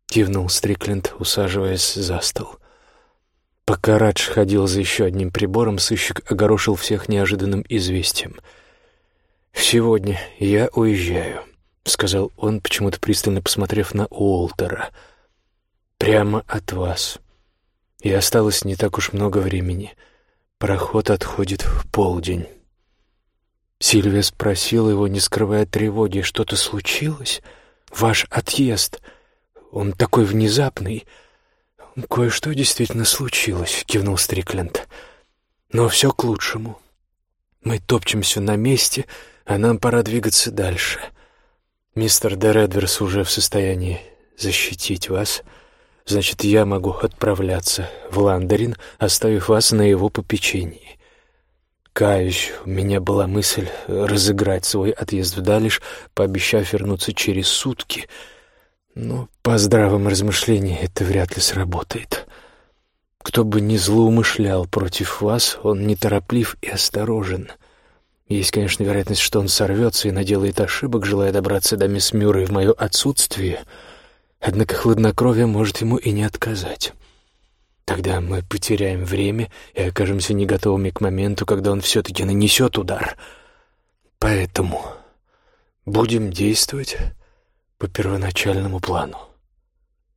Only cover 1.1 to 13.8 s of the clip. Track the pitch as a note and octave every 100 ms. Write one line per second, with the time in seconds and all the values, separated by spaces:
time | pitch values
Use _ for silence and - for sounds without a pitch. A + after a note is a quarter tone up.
1.1 | - F#2+ - G2 G2 F#2+ F#2 - G2 F#2
2.1 | F2 - - - - _ _ _ _ _
3.1 | _ _ _ _ _ - F#2 - G#2+ A2
4.1 | F#2+ - - G2 G2+ F#2+ F#2+ F2+ - G2
5.1 | F#2+ F#2 - F#2+ G#2 A#2 G2 - A2 -
6.1 | - - F#2+ G#2 G#2+ - G2 - G#2 -
7.1 | G2+ G2 G2+ G2+ G2 - A2 F#2 F#2 -
8.1 | - - - - - _ _ _ _ _
9.1 | _ _ _ _ - - A#2 A2+ A2 G2
10.1 | F#2 - - G2+ G#2 B2 - A2+ G2+ E2+
11.1 | E2+ E2 - - _ _ _ - - G2
12.1 | F#2+ G2 - G#2+ G#2+ - - G2 - -
13.1 | G2+ G#2+ F#2+ F#2 - G2 G#2